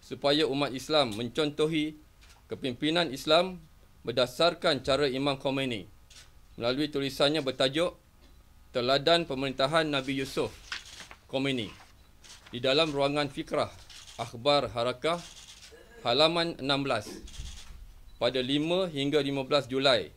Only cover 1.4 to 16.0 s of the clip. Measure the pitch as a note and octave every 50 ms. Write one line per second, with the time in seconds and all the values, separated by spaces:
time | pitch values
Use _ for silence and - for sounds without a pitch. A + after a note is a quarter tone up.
1.4 | D#3 D3 D3 - D#3 D#3 E3 D#3+ D3+ D#3 D#3 D3+ - - - - - - - -
2.4 | - - A2 G2 - C3+ A#2+ - D3+ D3+ D#3+ F3 E3+ D3+ A#2+ C3+ - D#3 D#3 E3
3.4 | F3+ F#3+ F#3 F3 D#3+ - - - - - - - - - B2 B2 B2+ B2 - -
4.4 | E3 E3+ E3+ D#3+ - F3+ D#3 C3 - - C3+ C3+ D3 C#3+ B2 C3 C#3 C#3+ C#3 C3
5.4 | - C#3 C3+ C#3 C3+ C3 A#2+ G#2 F2 - - - - - - - - - - -
6.4 | - - - - A2+ A#2 B2+ C3+ D3+ D3 D3 C#3+ C#3 C#3 C3+ - D3+ C#3+ D3+ D#3+
7.4 | D3 C3 B2+ - C3+ C3+ C3+ D3+ E3+ F3+ - - _ - _ - - - - -
8.4 | - - - - - - - B2+ A#2+ B2 C3+ C#3+ C#3+ D#3+ E3+ E3+ E3+ D#3+ C#3+ C3
9.4 | C3+ C#3 B2+ - C3+ C3+ D#3 E3 D#3+ D#3 D3 C#3 C3 C3 C#3 C3+ C3+ C3+ - -
10.4 | C#3+ A2 - - - - - - - - - - - - - - - - - C3+
11.4 | C3+ C#3 C3+ B2+ A2 F2+ E2 - - - - - - - - - - - - -
12.4 | - - - B2 A#2+ C3 C3+ D3 E3 D#3+ C#3+ C#3 C#3 C#3+ C#3+ D3 D3 C#3 C#3 D#3+
13.4 | D#3 - - D3 A#2+ G2+ - - - - - - - - - - A#2 A#2 - A#2
14.4 | A2+ C#3+ D3 C#3+ B2+ A#2 G2+ A#2+ A#2 B2 B2 B2 - D#3 E3+ F3 E3+ - - -
15.4 | - - - - - - - - - - - -